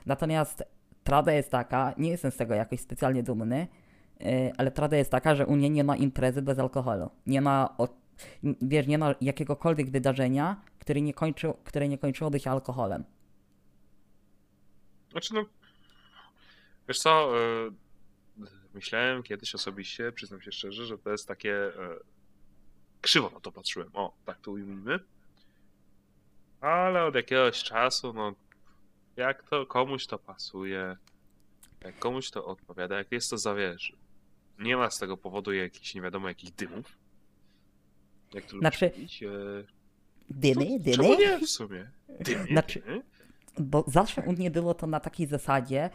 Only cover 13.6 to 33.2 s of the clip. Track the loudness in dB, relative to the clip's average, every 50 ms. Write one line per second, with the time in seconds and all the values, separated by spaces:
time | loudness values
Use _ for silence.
13.6 | _ -20 _ _ -20 -20 -20 -20 -20 _ -20 _ _ _ _ _ _ _ _ _
14.6 | -20 -20 -20 -20 -20 -20 -20 -20 _ _ -8 -8 -6 -4 -4 -4 -4 -4 _ -20
15.6 | _ _ _ _ -20 -20 -20 -20 -20 -20 _ -20 -20 -20 _ _ -20 -20 -20 -20
16.6 | _ _ -20 -14 _ -6 -4 2 4 6 6 6 6 4 2 2 2 0 0 -2
17.6 | -4 -6 -10 -14 -20 _ -20 -20 -20 -20 -20 _ _ -20 -20 -20 -20 -20 -20 -20
18.6 | -20 -20 -18 -14 -8 -4 0 0 2 0 0 -2 -6 -8 -10 -8 -8 -10 -8 -6
19.6 | -8 -8 -8 -8 -10 -10 -8 -8 -8 -8 -8 -10 -14 -16 -16 -18 -14 -12 -10 -10
20.6 | -8 -10 -10 -10 -10 -10 -10 -8 -4 -4 -4 -4 -6 -10 -12 -6 -4 -4 -2 -2
21.6 | -2 -4 -6 -8 -10 -12 -12 -12 -16 -20 -20 _ _ -20 _ _ -20 -20 -20 -20
22.6 | -20 -20 -20 -20 -20 _ _ -6 0 2 2 2 2 0 -6 -12 -16 -16 -16 -12
23.6 | -10 -8 -8 -8 -10 -8 -6 -6 -6 -6 -8 _ _ -14 -14 -12 -12 -10 -10 -10
24.6 | -10 -10 -12 -10 -6 -4 -4 -4 -4 _ _ _ _ -20 _ _ _ _ _ _
25.6 | -20 -20 _ _ _ _ _ _ _ _ _ _ _ _ _ -20 -20 _ -16 _
26.6 | 0 0 2 2 2 2 2 2 2 2 2 0 0 2 4 4 4 4 4 0
27.6 | -4 -2 0 2 2 2 2 0 -4 -4 -6 -4 -4 -4 -6 -8 _ _ _ _
28.6 | -20 -20 -20 -20 -20 _ _ _ _ _ _ -2 -2 -2 -2 -4 -6 -4 -4 -4
29.6 | -2 0 0 2 2 2 -2 -6 -6 -8 -10 -10 -10 -14 -16 -14 -14 -12 -10 -8
30.6 | -6 -6 -4 -4 -6 -6 -8 -12 _ _ -20 _ _ _ _ _ _ _ _ _
31.6 | -20 -20 -20 -18 -18 -18 -12 -6 -4 -4 -4 -4 -8 -8 -10 -10 -10 -10 -12 -14
32.6 | -16 -16 -10 -8 -6 -4 -4 -6 -4 -4 -6 -6